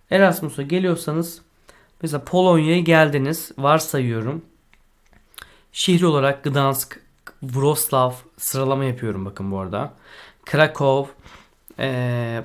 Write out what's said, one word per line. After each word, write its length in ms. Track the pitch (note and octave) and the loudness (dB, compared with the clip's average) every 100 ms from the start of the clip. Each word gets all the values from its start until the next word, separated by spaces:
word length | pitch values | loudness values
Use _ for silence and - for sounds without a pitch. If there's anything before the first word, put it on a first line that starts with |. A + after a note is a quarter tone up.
| _ | _
Erasmus'a 500 | F#3+ F#3+ F3 D#3 C#3 | 2 4 2 -4 -6
geliyorsanız 800 | C#3 F3+ F#3 E3+ - D#3 E3+ - _ _ _ _ _ _ | -4 0 0 -2 -2 -4 -4 -10 _ _ _ _ _ _
mesela 220 | E3 D3 | -6 -6
Polonya'ya 560 | - F3+ F#3 E3 D#3 F3 | -2 2 4 4 4 2
geldiniz 720 | E3+ D#3+ D#3 C#3 C3+ E3 - - | 4 4 4 2 -2 -4 -8 -2
varsayıyorum. 840 | C#3 D#3 D#3 C#3+ B2+ A2+ A2+ D#3+ - _ _ _ _ _ _ _ _ - - _ _ | 2 2 2 -2 -2 -2 -4 -8 -12 _ _ _ _ _ _ _ _ -20 -20 _ _
Şehir 300 | - - F3 | -4 2 4
olarak 420 | F3 D3 C3+ C#3 | 4 4 2 0
Gdansk, 560 | D3 C#3 C#3 C3 - - _ _ - - | -2 0 0 0 -6 -14 _ _ -20 -16
Wrocław 760 | C3 B2+ C#3 D3+ - C#3 B2+ B2 - - | -8 -2 0 0 0 2 0 -2 -14 -12
sıralama 480 | - C3+ C3+ C3+ C3+ | -6 -2 -2 0 -2
yapıyorum 400 | B2 A2+ G2 F#2+ | -4 -6 -6 -8
bakın 260 | G2 F#2+ | -8 -6
bu 80 | F#2+ | -6
arada. 340 | F#2 G2+ D3 - - - - _ - | -6 -6 -8 -12 -20 -20 -20 _ -4
Krakow, 680 | C#3+ D#3 - C#3 C3+ C3+ - - - - _ - - | 2 2 2 0 0 -2 -10 -20 -20 -20 _ -20 -8
e, 640 | C3+ B2+ B2 A#2+ A#2 A#2 | -6 -2 -2 -2 -4 -8